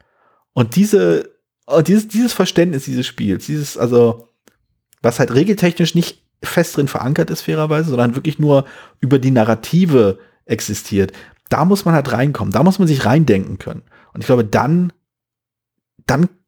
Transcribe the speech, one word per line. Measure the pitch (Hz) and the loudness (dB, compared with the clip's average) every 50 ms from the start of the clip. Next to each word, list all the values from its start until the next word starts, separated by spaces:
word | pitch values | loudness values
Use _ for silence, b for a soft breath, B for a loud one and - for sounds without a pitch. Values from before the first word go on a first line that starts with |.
| _ _ _ _ _ _ _ _ _ _ _ | _ _ _ _ _ _ _ _ _ _ _
Und | - 120 113 - | -2 -2 0 0
diese, | 175 208 208 - 196 185 175 165 143 - - _ _ _ _ _ _ _ - | 0 2 2 2 2 2 2 0 -2 -4 -6 _ _ _ _ _ _ _ 0
oh, | 135 170 | 0 2
dieses, | 151 170 196 220 214 - | 2 4 2 2 0 0
dieses | - 214 240 233 - | -2 -2 -2 0 0
Verständnis | - 185 180 - - 170 180 160 135 - | -2 -4 -2 0 0 0 0 -2 -4 -6
dieses | - 131 123 127 - | -6 -6 -6 -6 -6
Spiels, | - - 113 104 95 98 - - | -8 -6 -4 -4 -4 -4 -4 -6
dieses, | 147 151 147 139 - - | -6 -6 -6 -8 -6 -4
also, | - 120 123 120 120 117 113 117 - _ _ _ _ _ _ _ _ _ _ _ _ _ _ _ | -2 2 4 4 4 4 2 -2 -10 _ _ _ _ _ _ _ _ _ _ _ _ _ _ _
was | - 117 120 - | -2 -2 0 0
halt | 135 - 117 | -2 0 2
regeltechnisch | 131 170 208 214 - 175 180 165 - 175 156 - | 2 2 2 0 0 0 0 0 0 -2 0 0
nicht | 170 170 - - _ _ _ _ _ - | 0 -2 -2 -6 _ _ _ _ _ -14
fest | - - 180 170 - - - | -4 -2 -2 -2 -2 -2 -2
drin | 143 135 | -2 -2
verankert | - - - - 156 - 165 - | -4 -4 -4 -4 -2 -2 -2 -4
ist, | 156 - | -6 -8
fairerweise, | - - 160 156 156 156 156 151 160 165 | -6 -6 -4 -4 -2 -2 -2 -2 -2 -2
sondern | 131 120 123 123 117 | -2 0 0 0 -2
wirklich | 139 - 156 143 - | -4 -4 -6 -4 -2
nur | 147 147 143 139 135 B B B B B B _ | 0 2 2 2 0 B B B B B B _
über | - 127 143 135 | -2 0 2 2
die | 123 135 | 2 2
Narrative | 131 123 110 120 135 - - - - 170 190 170 143 123 107 98 95 b b b b b b | 2 4 4 2 0 -2 -2 -2 0 0 2 4 4 4 4 4 0 b b b b b b
existiert, | - 127 - - - 104 - - - 104 98 98 90 B B B B B B _ - | -6 -6 -6 -4 -6 -8 -8 -8 -4 -2 0 0 -2 B B B B B B _ -4
da | 123 131 151 | -2 0 2
muss | 180 202 196 - | 2 0 0 2
man | 175 165 | 2 2
halt | 151 139 135 | 2 0 0
reinkommen, | 113 104 135 147 139 - 104 101 | -2 0 0 -2 -2 -2 -4 -2
da | 95 107 143 | 0 2 2
muss | 190 190 - | 2 2 2
man | 190 160 | 2 2
sich | 151 131 - | 0 0 2
reindenken | 104 127 160 160 131 104 95 95 - 101 101 | 2 2 4 4 4 2 0 0 -4 -8 -12
können. | - - - 110 b b b b b b b | -10 -12 -12 -14 b b b b b b b
Und | 110 | -8
ich | 107 - | -2 0
glaube, | 131 123 113 | 2 2 2
dann, | 104 104 107 110 139 165 175 180 175 - _ _ _ _ _ _ _ _ _ _ _ _ _ _ _ _ _ _ _ _ _ _ | 0 0 0 0 2 2 0 0 -2 -4 _ _ _ _ _ _ _ _ _ _ _ _ _ _ _ _ _ _ _ _ _ _
dann | - 127 143 175 185 - _ _ | -2 0 0 0 0 -2 _ _